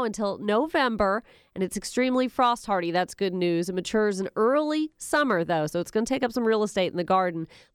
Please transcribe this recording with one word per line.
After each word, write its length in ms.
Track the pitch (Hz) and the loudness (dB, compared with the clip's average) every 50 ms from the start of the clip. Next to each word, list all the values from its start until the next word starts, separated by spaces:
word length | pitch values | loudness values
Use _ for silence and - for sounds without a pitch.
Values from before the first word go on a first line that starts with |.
until 340 | 247 220 202 220 208 202 - - | 0 -2 -2 -4 -4 -4 -4 -4
November, 840 | 208 214 214 233 311 320 - 311 269 240 220 202 208 190 196 226 - - - - _ _ - | -2 0 2 2 2 2 0 0 0 0 0 0 0 0 0 -2 -4 -10 -20 -20 _ _ -6
and 80 | 190 | -6
it's 140 | 190 - - | -4 -4 -4
extremely 500 | 202 - - - 240 254 254 254 254 254 | -8 -8 -4 0 0 2 2 2 0 0
frost 400 | 233 - - 254 240 240 - - | 0 0 2 2 2 2 0 -2
hardy. 240 | 214 202 180 175 170 | -2 -2 -2 0 0
That's 240 | 165 180 185 - - | 0 0 -2 -2 -4
good 180 | - 202 185 | -4 -4 -2
news. 360 | 180 180 175 175 170 170 175 190 | -2 0 0 0 0 0 -2 -2
It 60 | 180 | -4
matures 440 | 185 180 - - 214 208 208 190 190 | -6 -4 -2 0 0 2 2 0 -2
in 100 | 196 - - | -4 -4 0
early 560 | 202 220 247 277 302 302 302 302 311 311 311 _ - | 0 2 2 2 2 2 0 0 -2 -2 -4 _ -12
summer, 460 | - - 330 294 294 254 196 170 170 | -6 0 2 2 4 4 2 2 2
though, 240 | 160 170 156 151 160 | 2 0 0 0 0
so 100 | - 175 | -2 -4
it's 140 | 170 - | -4 -2
gonna 120 | - 220 233 | -2 -2 0
take 200 | - 262 254 254 | 0 -2 -2 -2
up 80 | 233 | -2
some 120 | - 254 233 | 0 0 2
real 200 | 220 220 214 214 | 2 2 2 0
estate 260 | 208 - 196 180 160 | 0 0 0 0 0
in 60 | - | 0
the 80 | 175 170 | -2 0
garden. 420 | - 190 190 185 180 165 165 160 - - - - _ | 2 2 2 2 2 -2 -4 -8 -8 -12 -20 -20 _